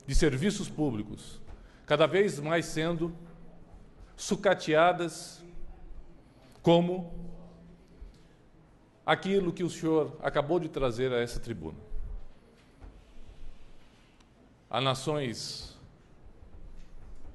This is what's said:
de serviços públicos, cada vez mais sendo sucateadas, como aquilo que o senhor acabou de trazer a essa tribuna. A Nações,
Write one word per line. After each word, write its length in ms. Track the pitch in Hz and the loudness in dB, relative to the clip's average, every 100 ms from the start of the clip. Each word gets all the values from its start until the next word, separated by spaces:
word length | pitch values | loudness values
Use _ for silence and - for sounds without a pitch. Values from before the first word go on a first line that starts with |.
| 131 | 4
de 80 | |
serviços 540 | 131 156 131 196 - 165 | 6 6 4 0 0 -6
públicos, 720 | - 147 107 107 107 - - - - - - - | 0 0 0 -6 -10 -12 -14 -14 -16 -18 -20 0
cada 200 | 151 151 | 4 6
vez 360 | 180 208 143 | 6 4 2
mais 240 | 151 170 - | 0 0 0
sendo 500 | 156 165 170 170 - - - - - - - - - - - | -2 0 0 -4 -6 -16 -18 -18 -20 -20 -20 -20 -20 -20 -12
sucateadas, 1200 | - 202 202 180 156 151 175 170 170 - - - - - - - - - - - - - - - | -4 2 4 2 4 6 6 4 -4 -6 -14 -16 -14 -10 -10 -12 -14 -14 -16 -20 -20 -20 -20 0
como 480 | 170 170 175 185 - - - - - - - - - - - - - - - - - - _ _ - | 6 6 6 -2 -6 -10 -10 -12 -16 -20 -20 -20 -20 -20 -20 -20 -20 -20 -20 -20 -20 -20 _ _ 0
aquilo 480 | 160 185 196 175 | 0 4 2 2
que 100 | 175 | -2
o 60 | 170 | -4
senhor 500 | - 160 160 135 - | -2 2 2 2 -2
acabou 380 | - 151 139 175 | 0 0 2 0
de 80 | 160 | 0
trazer 460 | 139 131 113 131 | 0 0 0 0
a 80 | 120 | 0
essa 180 | 120 - | 0 -4
tribuna. 400 | 117 107 78 80 - - - - - - - - - - - - - - - - - - - - - - - _ _ _ - _ _ | -6 -8 -8 -12 -4 -4 -4 -8 -10 -14 -20 -20 -20 -20 -20 -20 -18 -16 -16 -12 -12 -10 -16 -18 -20 -20 -20 _ _ _ -20 _ _
A 120 | 120 | 0
Nações, 880 | 135 131 160 151 127 104 - - - - - - - - - - - - - - - - - - - | 2 2 0 -2 -2 -4 -8 -10 -12 -16 -20 -20 -20 -20 -20 -20 -20 -16 -14 -14 -14 -14 -14 -12 -12